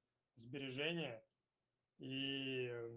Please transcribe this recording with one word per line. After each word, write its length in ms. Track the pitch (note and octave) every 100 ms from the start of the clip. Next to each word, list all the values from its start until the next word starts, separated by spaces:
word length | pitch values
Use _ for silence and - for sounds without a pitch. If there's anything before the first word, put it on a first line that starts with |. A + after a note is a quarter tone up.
| _ _ _ -
сбережения, 880 | A#2 C#3 C3+ B2+ D3+ E3+ C#3+ A2 - _ _ _ _ _ _ -
и 720 | C3+ C3+ C3+ C#3 C3+ C3 B2 A#2+ A#2